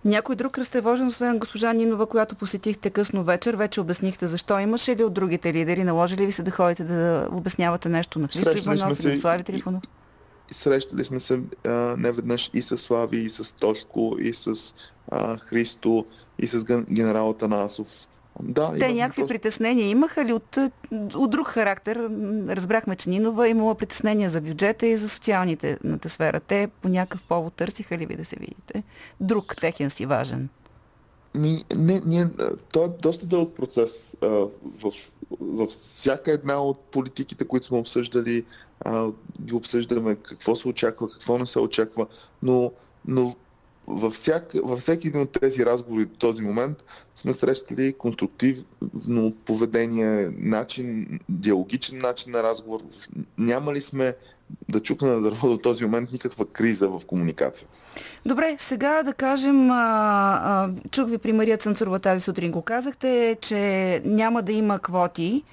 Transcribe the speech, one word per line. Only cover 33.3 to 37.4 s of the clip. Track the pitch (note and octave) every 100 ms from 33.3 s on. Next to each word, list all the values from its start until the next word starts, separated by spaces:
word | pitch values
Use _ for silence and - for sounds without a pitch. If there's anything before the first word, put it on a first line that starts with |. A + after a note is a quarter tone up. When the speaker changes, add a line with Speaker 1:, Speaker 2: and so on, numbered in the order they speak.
| F3+ E3 -
Speaker 2:
процес. | B2+ - A2+ - - -
А, | G#2+
в, | G#2+ G2+ - - - G#2+ - - _ - -
във | F2+ G#2+ A2
всяка | - - - C3+ C3+ -
една | D3 C#3 C#3
от | C#3 C#3 -
политиките, | C3+ B2+ - C3+ -